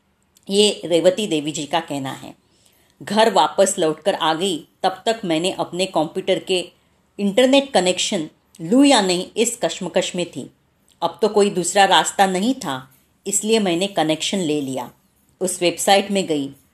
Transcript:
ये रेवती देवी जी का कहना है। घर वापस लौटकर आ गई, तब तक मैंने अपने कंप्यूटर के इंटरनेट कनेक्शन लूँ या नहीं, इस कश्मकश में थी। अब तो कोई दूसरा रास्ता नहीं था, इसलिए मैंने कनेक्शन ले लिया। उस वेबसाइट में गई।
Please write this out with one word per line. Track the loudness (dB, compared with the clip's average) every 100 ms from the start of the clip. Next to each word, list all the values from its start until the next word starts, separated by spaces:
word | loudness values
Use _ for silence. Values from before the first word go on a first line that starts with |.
| _ _ _ _ -2
ये | 2 2 2
रेवती | 0 4 4 2 -2
देवी | -2 -4
जी | -6 -4
का | -4
कहना | -4 -8 -8
है। | -10 -16 -20 _ _ _ _ _ -18
घर | -6 0 2
वापस | 2 0 2 0 2
लौटकर | -2 -2 -4
आ | -2 -2
गई, | -2 -2 -4 -10 -4
तब | -4 -2 -4
तक | -4 -2
मैंने | -2 -2
अपने | -4 -6 -4 -2
कंप्यूटर | -2 -2 -4 -2 -2
के | 0 -4 -4 _ _ _ _ -4
इंटरनेट | 0 4 6 4 4
कनेक्शन | 0 2 0 -2 -4 -6 _ _ -10
लूँ | 0 4 6
या | 6
नहीं, | 2 -2 -4 -2
इस | -2 -2
कश्मकश | -6 -4 -4 -2 -2 -4
में | -6
थी। | -8 -14 _ _ _ _ -6
अब | -6 -2
तो | 0
कोई | 2 2
दूसरा | 0 -2 2 4
रास्ता | 4 2 0 0
नहीं | 2 -2
था, | -2 -6 -8 -12 _ _ _ -6
इसलिए | -4 0 2
मैंने | 2 0 -2
कनेक्शन | -2 -2 -2 -2 -2
ले | -2 -2
लिया। | -2 -6 -10 _ _ _ _ -8
उस | -6 0
वेबसाइट | -2 0 4 4 4
में | -2 -2
गई। | -4 -4 -10 _